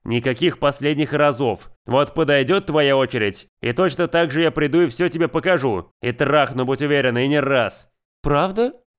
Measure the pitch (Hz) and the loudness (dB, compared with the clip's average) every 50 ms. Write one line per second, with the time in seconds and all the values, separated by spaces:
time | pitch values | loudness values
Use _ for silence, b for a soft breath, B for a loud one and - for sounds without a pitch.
0 | _ - 117 120 117 131 123 - 165 170 - - - 143 135 - 131 127 156 143 | _ -4 -4 -2 0 -2 -2 0 0 -2 0 0 -2 -2 -2 0 -2 -2 -2 -2
1 | 151 - 143 147 147 147 131 110 139 117 98 - - - - _ _ - 117 135 | -2 -2 0 2 2 2 2 0 -2 -2 -2 -4 -8 -16 -20 _ _ 0 0 0
2 | 147 143 - 165 160 139 143 139 135 143 190 202 196 - 156 156 147 139 135 135 | 0 0 0 -2 0 2 2 2 2 2 0 0 0 0 0 2 4 4 4 2
3 | 131 123 - 120 104 101 98 - - _ _ _ - 113 123 180 185 175 135 - | 2 0 0 -2 -2 -2 -2 -6 -12 _ _ _ -6 -4 0 0 0 0 0 -2
4 | 175 165 - 170 170 151 131 156 165 156 - 156 151 143 143 170 175 139 117 - | -2 0 0 0 0 0 0 0 0 0 0 0 0 2 2 2 2 2 0 -2
5 | 180 170 - 165 165 139 - 160 - 190 185 151 131 127 104 90 82 - _ _ | -2 -2 0 -2 -2 0 0 -2 0 0 0 0 0 -2 -2 -2 -6 -10 _ _
6 | - 120 120 - 147 135 143 151 139 - 123 127 127 127 135 127 147 143 147 143 | -6 -6 -2 -2 0 2 4 2 2 2 0 -4 -2 -2 -2 -2 0 0 0 2
7 | 127 127 117 120 131 139 147 147 139 135 139 127 113 95 - - - _ _ _ | 2 2 0 0 0 2 2 0 2 2 2 0 0 0 -4 -10 -16 _ _ _
8 | _ _ _ _ - 143 143 143 170 190 190 220 233 254 - - _ _ _ | _ _ _ _ -2 0 2 2 2 0 0 -2 -2 -2 -4 -8 _ _ _